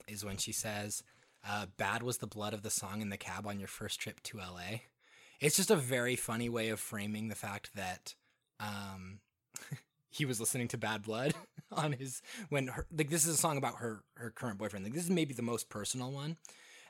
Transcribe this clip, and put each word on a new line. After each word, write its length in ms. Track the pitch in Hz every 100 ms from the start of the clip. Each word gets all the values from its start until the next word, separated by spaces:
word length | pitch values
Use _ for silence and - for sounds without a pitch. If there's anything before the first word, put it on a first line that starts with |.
| -
is 160 | 107
when 140 | 104 95
she 160 | -
says, 500 | 107 110 104 104 - - - _ _
uh, 220 | 101 104 98 -
"Bad 240 | 98 110
was 160 | 120 120
the 80 | 110
blood 260 | 107 104
of 100 | 107
the 60 | 104
song 320 | - 98 104
in 80 | 104
the 80 | 98
cab 300 | - 92 107
on 120 | 101
your 100 | 98
first 300 | - 104 -
trip 240 | - 98
to 160 | - 110
L 180 | 92 90
A." 240 | 90 117 - _ _ - - -
It's 160 | 135 -
just 140 | 190
a 60 | 202
very 380 | 123 127 123
funny 360 | 123 - 113 120
way 180 | 117 113
of 100 | 107
framing 500 | - 110 104 107 110
the 60 |
fact 400 | 101 107 101 -
that, 400 | 101 92 87 - - _ _ _ -
um, 600 | 107 101 98 98 92 98 _ _ _
<laughs> 560 | - - 139 - _ _
he 160 | - 147
was 120 | 117
listening 300 | 113 131 120
to 100 | 117
Bad 240 | 110 110
Blood 320 | 107 110 135 160 -
<laughs> 180 | - -
on 200 | 190 151
his, 280 | 131 135 - - 240 190
when 180 | 143 131
her, 180 | - -
like, 140 | 156 151
this 180 | 170 165
is 80 |
a 40 | 151
song 180 | 170 143
about 200 | 131 104
her, 280 | 120 107 - -
her 140 | 120
current 280 | - 120 98
boyfriend. 260 | 107 101
Like, 100 | 98
this 100 | 139
is 60 | 175
maybe 220 | 185 156
the 100 | 120
most 280 | 117 117 -
personal 420 | 107 101 131 127
one. 240 | 139 143 165 - - - - -